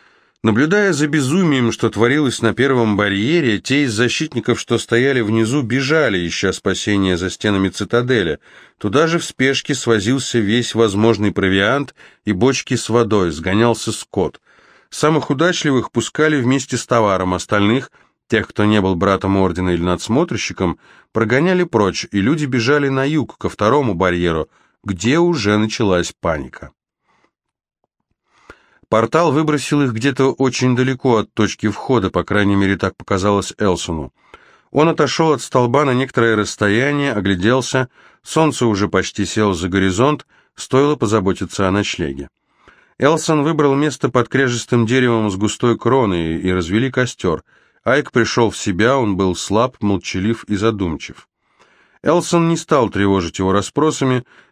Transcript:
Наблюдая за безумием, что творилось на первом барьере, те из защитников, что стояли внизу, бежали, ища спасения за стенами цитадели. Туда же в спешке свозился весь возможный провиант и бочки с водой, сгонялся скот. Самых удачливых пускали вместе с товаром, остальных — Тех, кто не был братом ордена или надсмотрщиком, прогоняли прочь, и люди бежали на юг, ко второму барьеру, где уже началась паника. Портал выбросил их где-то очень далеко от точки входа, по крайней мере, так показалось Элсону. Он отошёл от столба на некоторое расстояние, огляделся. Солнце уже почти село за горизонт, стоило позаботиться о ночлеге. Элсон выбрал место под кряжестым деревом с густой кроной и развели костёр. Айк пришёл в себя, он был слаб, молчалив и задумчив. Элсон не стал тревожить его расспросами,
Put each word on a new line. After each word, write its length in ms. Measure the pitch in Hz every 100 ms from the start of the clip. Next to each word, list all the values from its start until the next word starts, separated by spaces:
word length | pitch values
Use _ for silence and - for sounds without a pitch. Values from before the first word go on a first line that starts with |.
| _ _ _ _
Наблюдая 500 | 113 107 151 208 202
за 160 | 143 147
безумием, 640 | 151 131 175 175 135 117
что 160 | 107 113
творилось 540 | 101 120 143 139 -
на 100 | 117
первом 460 | 110 135 127 110 101
барьере, 640 | 104 98 117 175 131 104
те 240 | - 139
из 100 | 139
защитников, 680 | 104 120 - 151 120 117 110
что 160 | - 117
стояли 460 | - 117 135 131
внизу, 400 | 104 113 113 147
бежали, 680 | 117 127 135 160 131 95 85
ища 240 | - 95
спасения 640 | 92 101 92 - 101 95 90
за 140 | 92
стенами 400 | - 110 98 95
цитадели. 680 | - 98 120 127 123 87 73 _ - - _
Туда 300 | 104 123 160
же 120 | 170
в 60 |
спешке 500 | - - 135 131 -
свозился 640 | 135 - 110 95 135 - 120
весь 360 | 101 117 117
возможный 580 | 110 113 98 113 107 104
провиант 640 | 92 95 95 101 139 131 - - _ -
и 60 |
бочки 440 | 90 123 135 - 123
с 140 | -
водой, 400 | 113 113 104 90
сгонялся 600 | 76 82 101 117 110 -
скот. 520 | - - - 85 - _ _ _ _ _
Самых 400 | - 151 156 -
удачливых 600 | 135 170 175 151 131 110
пускали 480 | 117 - - 156 147
вместе 380 | 120 135 135 123
с 80 |
товаром, 480 | - 117 104 95 92
остальных — 580 | 90 - 104 101 123 - _ _ _ _
Тех, 200 | 110 98
кто 160 | -
не 160 | 104 107
был 160 | 95 90
братом 400 | 98 95 98 98
ордена 340 | 95 85 92
или 120 | 87
надсмотрщиком, 960 | 87 87 - 120 170 110 - - 90 78 _ - _
прогоняли 520 | 110 107 127 175 180
прочь, 420 | 175 113 98 82 -
и 100 | 101
люди 240 | 101 156
бежали 440 | 147 123 113 147 143
на 160 | 135
юг, 340 | 139 156 117 -
ко 100 | 92
второму 460 | - 104 143 127
барьеру, 540 | 85 92 87 87 80 - _ _ _
где 360 | 104 90 110 156
уже 380 | 175 160 101 107
началась 560 | 110 - 104 90 85 -
паника. 520 | 87 76 65 - - _ _ _ _ _ _ _ _ _ _ _ _ _ _ _ _ _ - - _ _ _
Портал 440 | 110 110 156 170
выбросил 500 | 139 156 147 - 147
их 100 | 139
где-то 400 | 110 135 135 135
очень 440 | 123 135 - 127 123
далеко 400 | 127 127 123 113
от 160 | 104
точки 340 | - 104 - 110
входа, 420 | 101 - 127 95
по 120 | 90
крайней 340 | 85 104 101 98
мере, 200 | 98 98
так 200 | 95 -
показалось 580 | - 98 101 101 87 -
Элсону. 540 | 104 87 - 82 65 - _ - _ _ _
Он 180 | 139 165
отошёл 440 | 160 143 - 160
от 100 | 131
столба 420 | - 127 120 131
на 100 | 143
некоторое 420 | 123 131 - 117 107
расстояние, 760 | 101 - 104 107 139 147 139
огляделся. 760 | 104 98 92 101 131 127 131 127 _ - _
Солнце 440 | - 170 160 123 120
уже 220 | 101 101
почти 360 | 95 90 -
село 280 | 95 - 107
за 140 | 87 87
горизонт, 580 | 95 95 90 135 147 - _ _
стоило 420 | - - 131 143 147
позаботиться 720 | 113 110 95 92 92 - 98
о 20 |
ночлеге. 580 | 98 101 - 78 67 69 _ _ _ - _ _ -
Элсон 440 | 131 160 - 156
выбрал 320 | 147 156 143
место 340 | 135 151 127 131
под 200 | 123 117
кряжестым 580 | 127 131 120 - 120 110
деревом 440 | 131 123 117 107
с 60 | 95
густой 400 | 104 - 123 110
кроной 640 | 117 131 110 90 82 80
и 140 | 92
развели 380 | 90 82 104 131
костёр. 520 | 131 123 - 92 78 - _ _ _
Айк 280 | - 139 139
пришёл 380 | 127 113 - 113
в 60 | -
себя, 400 | - 90 113 139
он 200 | 110 92
был 200 | 95 85
слаб, 400 | - 101 123 -
молчалив 640 | 104 98 - 95 101 113
и 120 | - 104
задумчив. 720 | 110 107 90 73 - - _ _ _ _ _ _ _ _
Элсон 460 | - 170 170 170 165
не 80 | 165
стал 340 | - 147 107
тревожить 480 | 92 98 98 85 -
его 140 | 95
расспросами, 720 | 98 - - 156 - 135 127 - - _